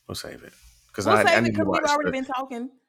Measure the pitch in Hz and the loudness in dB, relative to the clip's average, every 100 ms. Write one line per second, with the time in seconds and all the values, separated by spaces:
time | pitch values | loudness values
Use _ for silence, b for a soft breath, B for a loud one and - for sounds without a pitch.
0 | - 95 - - - _ - _ _ - | -12 -12 -10 -16 -20 _ -20 _ _ -4
1 | 101 107 - 214 120 101 - - 294 294 | 2 4 6 4 2 0 0 0 2 0
2 | 294 262 262 262 269 233 254 269 | 0 -4 -6 -6 -8 -10 -12 _